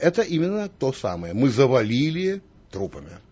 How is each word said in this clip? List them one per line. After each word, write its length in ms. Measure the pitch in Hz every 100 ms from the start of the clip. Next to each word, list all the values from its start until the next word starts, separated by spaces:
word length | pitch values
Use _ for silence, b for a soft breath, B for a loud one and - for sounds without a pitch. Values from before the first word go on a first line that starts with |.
это 220 | 160 170
именно 480 | 208 160 170 208 202
то 240 | - 135
самое. 400 | 131 104 87 85
Мы 160 | 98 135
завалили 880 | 113 135 127 107 117 151 160 185 196 - _ _
трупами. 400 | 95 95 - 73 85 -